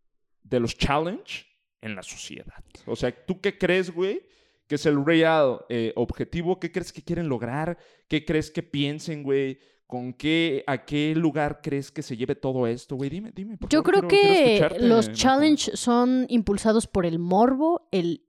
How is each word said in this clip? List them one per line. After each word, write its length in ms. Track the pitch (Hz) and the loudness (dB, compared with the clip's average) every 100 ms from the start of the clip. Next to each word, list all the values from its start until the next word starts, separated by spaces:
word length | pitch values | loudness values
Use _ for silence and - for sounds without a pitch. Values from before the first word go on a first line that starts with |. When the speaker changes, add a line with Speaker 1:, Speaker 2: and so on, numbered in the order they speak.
| _ _ _ _ | _ _ _ _
Speaker 1:
de 160 | - 123 | -4 -2
los 180 | 117 - | -2 -2
challenge 680 | - 143 165 262 - - - _ _ _ | 0 0 -2 -6 -12 -16 -18 _ _ _
en 140 | 110 98 | -14 -12
la 80 | |
sociedad? 600 | - - - 65 - - - - - | -14 -16 -16 -16 -18 -20 -20 -16 -10
O 100 | 117 | -6
sea, 180 | 123 - - | -6 -6 -10
¿tú 160 | 180 | -6
qué 160 | 202 196 | -4 -2
crees, 340 | 180 185 185 | 0 2 0
güey, 300 | 170 190 339 - _ _ _ - | -2 -4 -4 -10 _ _ _ -6
que 80 | 147 | -2
es 100 | 160 | 2
el 180 | 143 143 | 2 4
real, 600 | 165 160 160 135 117 - | 4 4 4 2 0 -4
eh, 220 | 120 113 - | -4 -2 -2
objetivo? 640 | 117 - 131 170 170 180 | -4 -4 -6 -4 -4 -4
¿Qué 120 | 170 | -4
crees 220 | 185 175 | -8 -8
que 80 | - | -12
quieren 240 | - 170 165 | -8 -4 -2
lograr? 500 | 120 117 139 160 170 _ _ - | -4 -4 -6 -6 -8 _ _ -6
¿Qué 160 | 156 156 | -4 0
crees 240 | 156 156 | -2 -2
que 120 | 170 | -8
piensen, 580 | - 143 143 151 170 151 | -6 -4 -4 -4 -8 -8
güey? 360 | 139 139 135 131 _ _ - | -2 0 0 -6 _ _ -12
¿Con 280 | 127 127 | -10 -10
qué, 500 | 120 151 165 165 139 - | -6 -2 0 0 -2 -4
a 180 | 131 - | -6 -4
qué 280 | 147 151 | -2 0
lugar 460 | 160 165 139 147 147 | 0 0 0 -4 -4
crees 300 | 156 139 139 | -6 -6 -6
que 100 | - | -10
se 140 | 143 120 | -10 -6
lleve 180 | 131 | -6
todo 320 | 139 135 131 117 | -4 -4 -2 -2
esto, 300 | 120 - 131 | -4 -8 -8
güey? 140 | 139 | -8
Dime, 240 | 170 220 - | -8 -12 -14
dime, 220 | 202 214 | -14 -10
por 120 | 196 | 0
Speaker 2:
Yo 140 | 311 | 0
Speaker 1:
favor, 240 | 320 381 - | 4 2 4
Speaker 2:
creo 0 | |
Speaker 1:
quiero, 140 | 403 | 4
quiero 100 | 403 381 254 | 6 6 6
Speaker 2:
que 80 | 208 | 4
Speaker 1:
escucharte, 320 | 156 190 240 | 2 2 4
Speaker 2:
los 200 | 226 220 | 4 2
Speaker 1:
Majo. 80 | 220 | 0
Speaker 2:
challenge 540 | 247 269 302 294 - - | 2 4 4 2 0 -4
son 500 | - 240 254 254 254 | 2 2 4 2 2
impulsados 580 | 240 202 202 220 220 - | 0 0 0 2 2 2
por 180 | 202 170 | 0 0
el 140 | 165 | 0
morbo, 680 | 175 185 247 262 320 339 - | 2 4 4 4 0 0 -2
el, 320 | 190 170 - | -2 -2 -4